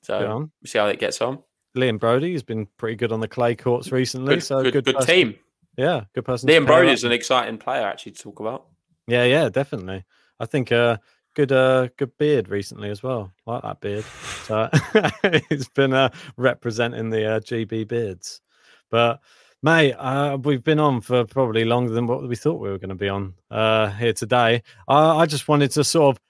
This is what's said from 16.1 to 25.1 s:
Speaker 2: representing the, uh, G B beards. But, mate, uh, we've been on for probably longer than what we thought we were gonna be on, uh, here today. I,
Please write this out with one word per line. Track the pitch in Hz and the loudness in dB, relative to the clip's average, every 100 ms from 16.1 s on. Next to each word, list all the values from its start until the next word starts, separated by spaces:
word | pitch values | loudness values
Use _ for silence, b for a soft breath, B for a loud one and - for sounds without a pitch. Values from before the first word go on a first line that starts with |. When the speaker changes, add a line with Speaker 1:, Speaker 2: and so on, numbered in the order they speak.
| B B - | B B -2
Speaker 2:
representing | 127 120 120 110 120 113 113 | 0 0 -6 -2 -4 -2 -4
the, | 110 107 | -2 0
uh, | 110 | -2
G | 110 117 | -4 -6
B | 110 113 | -4 -6
beards. | 107 117 110 92 - - _ b b b _ | -4 -4 -6 -8 -16 -18 _ b b b _
But, | 113 117 117 b b b b | 2 2 0 b b b b
mate, | 147 160 147 | 2 4 4
uh, | 123 135 135 143 139 | 0 -4 -2 -2 -2
we've | 135 135 | -2 -2
been | 117 156 | 0 2
on | 151 127 | 2 0
for | - 123 | 0 0
probably | 113 - 127 110 | 0 -2 0 0
longer | 113 123 123 | 2 0 0
than | 113 120 | -2 -2
what | 123 135 | -4 -6
we | |
thought | 120 147 170 | -4 -4 -4
we | 101 | -6
were | 98 | -8
gonna | 92 95 | -8 -6
be | 98 | -4
on, | 98 98 92 _ | -4 -6 -12 _
uh, | 110 110 110 107 | -2 2 2 0
here | 101 117 | -2 -2
today. | 107 107 123 117 117 b b - | -2 0 2 4 2 b b 2
I, | 143 156 | 4 4